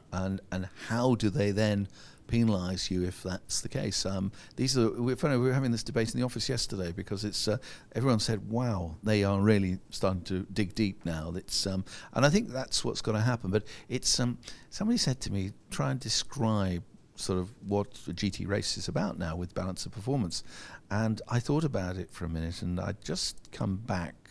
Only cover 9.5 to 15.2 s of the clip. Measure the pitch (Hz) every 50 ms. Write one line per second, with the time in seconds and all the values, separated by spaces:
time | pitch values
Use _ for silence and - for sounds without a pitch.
9.5 | 107 101 98 92 90 92 - - - - - 95 95 92 87 - 95 92 82 -
10.5 | 98 110 104 90 - - 110 98 98 - - 85 80 80 78 85 87 90 - -
11.5 | - - - 98 98 95 95 - - - - - - - 131 147 156 208 240 -
12.5 | 120 131 131 - - - - 123 - - - 113 107 107 107 127 123 117 - 92
13.5 | 98 107 - - - - - - 120 127 - - - - 123 123 120 - - -
14.5 | - - - - - - 196 220 240 233 - - 127 -